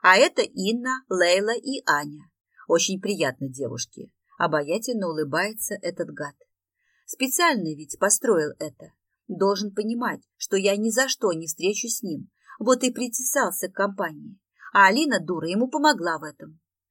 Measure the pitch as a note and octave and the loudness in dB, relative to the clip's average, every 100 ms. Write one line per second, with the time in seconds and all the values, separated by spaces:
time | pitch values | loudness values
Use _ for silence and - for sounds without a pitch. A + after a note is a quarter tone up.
0 | F#3 F#3+ D#4+ - - - F#3+ A#3+ B3+ C4 | 6 8 6 4 -2 -2 -2 -2 -2 -6
1 | - F#3 F3 F#3 G#3+ A#3+ - F3+ - D3 | -4 2 4 4 2 -2 -4 -4 0 -2
2 | D3 D3 - _ _ _ - E3+ - F#3+ | -2 -10 -20 _ _ _ 0 0 2 -2
3 | F#3+ F#3 C#3+ - C#3 C3 B2+ D3+ - - | -4 -2 -2 -2 -8 -6 -8 -6 -10 -14
4 | - _ _ - E3+ D3+ C#3+ G3 A3+ A3+ | -20 _ _ -4 -2 0 0 -2 -2 -4
5 | F3+ D#3 D3 D#3 G3+ G#3+ - G3 F3+ F#3+ | -4 -4 -2 -2 -4 -4 -8 -8 -8 -6
6 | E3+ - D3 - _ _ _ _ _ _ | -8 -8 -12 -12 _ _ _ _ _ _
7 | - - C4+ - E4+ B3 D#3+ D3+ D3+ - | -18 -6 -2 2 2 2 -2 -6 -10 -2
8 | G3+ - B3 F3+ D3+ - D#3 - - _ | 0 2 4 2 0 -4 -10 -12 -20 _
9 | _ _ - E3+ G3 G3 G#3 G3 G#3+ A#3 | _ _ -12 0 0 0 -2 -4 -4 -2
10 | A#3 D3+ _ _ - G3 G3 G3+ A3 A3 | -4 -6 _ _ -4 0 2 2 0 0
11 | C4 - G#3+ E3 E3 - F3+ G#3 A#3 - | 0 0 0 0 -4 -2 -2 -2 -4 -6
12 | G3 D3+ - _ _ - A3 B3+ B3+ A3+ | -6 -8 -10 _ _ -4 2 2 2 -2
13 | B3 - B3+ C#4 G#3 - F#3+ - G3+ G3 | -4 -4 -2 0 0 -2 -6 -2 -2 -2
14 | E3+ D3 - - _ _ - G3+ F#3+ A3+ | -6 -8 -16 -20 _ _ -2 6 6 6
15 | D#4 G#3 D#3+ E3+ D#3+ G3 B3+ D4+ D4+ C4 | 2 0 -2 -4 -2 0 0 2 2 2
16 | E3+ D#3+ D3+ - D#3+ D#3+ _ _ _ | 0 -4 -6 -14 -20 -20 _ _ _